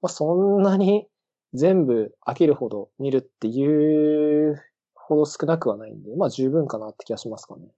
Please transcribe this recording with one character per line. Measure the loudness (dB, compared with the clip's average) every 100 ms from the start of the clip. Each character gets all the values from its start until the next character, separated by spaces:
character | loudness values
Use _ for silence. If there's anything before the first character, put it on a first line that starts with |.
ま | -8
あ |
そ | -4 -2 2 2 4
ん |
な | 4 4
に | 2 2 -2 _ _ _ _
全 | 0 2 4 2
部 | 0 -2 _ -8
飽 |
き | 0 2
る | 2
ほ | -2
ど | -8 -12 _
見 | -2
る | -2
っ |
て | -4 _ -6
い | -2 0 2 2 2 2 2 2 2 0
う | -2 -10 _ _ _
ほ | -2 0
ど | 0
少 | -2 -2
な | -2
く | -2
は | -4
な | -8
い |
ん | -16
で、 | -12 -4
ま | -4
あ |
十 | 0 0
分 | 0 -2
か | -6
な | -10
っ | -16
て | -10
気 |
が | -10
し | -8
ま | -14
す | -16
か | -20
ね。 | -20